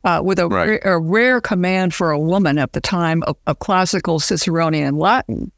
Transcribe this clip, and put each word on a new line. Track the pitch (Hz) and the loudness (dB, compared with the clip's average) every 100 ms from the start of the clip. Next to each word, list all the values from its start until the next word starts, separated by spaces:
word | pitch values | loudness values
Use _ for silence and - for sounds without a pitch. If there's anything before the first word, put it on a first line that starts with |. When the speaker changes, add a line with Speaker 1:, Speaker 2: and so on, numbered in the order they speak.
Speaker 1:
uh, | 185 165 | 0 0
with | 180 190 | 0 0
a | 170 | 0
Speaker 2:
Right. | 190 175 214 | 2 2 0
Speaker 1:
ra-, | 196 | 0
a | 175 | 0
rare | 160 214 247 254 | 2 2 2 0
command | - 185 180 190 185 | 0 0 0 0 -2
for | - 170 | 0 -2
a | 147 | 0
woman | 160 190 175 147 | 0 2 2 2
at | 131 | 0
the | - | -4
time | - 185 170 165 | -2 0 0 0
of, | 156 - - | -2 -4 -4
of | 147 | -4
classical | - 185 185 190 175 160 | 0 0 2 -2 -2 -2
Ciceronian | - 175 - 165 165 156 139 147 | 0 -2 0 0 0 0 0 0
Latin. | 175 247 - 104 - | 2 0 -2 -8 -8